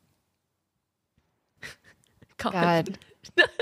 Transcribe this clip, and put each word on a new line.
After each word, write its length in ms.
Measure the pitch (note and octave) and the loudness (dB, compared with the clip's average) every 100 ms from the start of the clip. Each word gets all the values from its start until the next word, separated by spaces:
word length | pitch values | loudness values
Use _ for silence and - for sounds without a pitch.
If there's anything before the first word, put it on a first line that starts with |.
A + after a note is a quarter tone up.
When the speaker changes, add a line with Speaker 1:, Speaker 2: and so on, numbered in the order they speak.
| _ _ _ _ _ _ _ _ _ _ _ _ _ _ _ _ | _ _ _ _ _ _ _ _ _ _ _ _ _ _ _ _
Speaker 1:
<laughs> 60 | - - _ _ _ _ - - | -20 -20 _ _ _ _ -20 -10
God. 160 | G#3+ | -6
Speaker 2:
God. 440 | F#3+ E3+ E3+ D#3+ - - _ - - | 0 2 2 -2 -8 -16 _ -4 2
Speaker 1:
<laughs> 120 | - - | 2 0